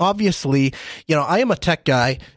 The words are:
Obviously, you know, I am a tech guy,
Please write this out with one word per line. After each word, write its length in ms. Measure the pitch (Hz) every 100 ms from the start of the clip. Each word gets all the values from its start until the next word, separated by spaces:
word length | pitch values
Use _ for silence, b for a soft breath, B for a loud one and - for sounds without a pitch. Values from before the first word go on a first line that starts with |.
Obviously, 760 | 180 208 208 175 135 139 135 B B B -
you 80 |
know, 80 | 156
I 160 | 127 190
am 140 | 247
a 40 | 180
tech 280 | - 160
guy, 340 | - 131 120 131 B